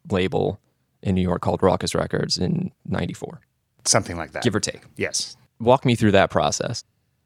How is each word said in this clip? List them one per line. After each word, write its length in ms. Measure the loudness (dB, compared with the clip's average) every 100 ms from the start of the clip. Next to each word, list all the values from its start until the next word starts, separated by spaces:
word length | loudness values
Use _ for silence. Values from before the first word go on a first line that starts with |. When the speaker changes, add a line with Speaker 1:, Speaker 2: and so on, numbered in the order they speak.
| -4
Speaker 1:
label 500 | 0 0 0 -2 -4 _ _ _ _
in 140 | -2 0
New 60 |
York 200 | 0 0
called 200 | -2 2
Rawkus 340 | 2 2 0 -2
Records 420 | -2 -2 -2 -2
in 340 | -2 -2 -4 -10 -8
ninety-four. 560 | -6 -6 -8 -12 -14 _ _ _ _ 0
Speaker 2:
Something 300 | 0 0 -8
like 140 | -10
that. 120 | -4
Speaker 1:
Give 120 | -2 -2
or 40 |
take. 240 | -4 -8 -14 -8
Speaker 2:
Yes. 400 | -6 -6 -8 -14 _ -2
Speaker 1:
Walk 260 | 2 4 4
me 100 | 2
through 160 | 4
that 180 | 6 4
process. 540 | 2 0 0 -4 -8 -14 _ _ _